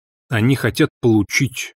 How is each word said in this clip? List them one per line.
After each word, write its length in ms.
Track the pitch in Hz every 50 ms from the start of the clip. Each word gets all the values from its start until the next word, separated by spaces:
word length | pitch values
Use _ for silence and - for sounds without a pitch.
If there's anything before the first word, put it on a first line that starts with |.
| _ _ _ _ _ _
Они 260 | - 107 110 127 139
хотят 320 | - - 117 - - 156 - - _
получить, 760 | - 120 110 107 98 - - - 143 120 - - - - - _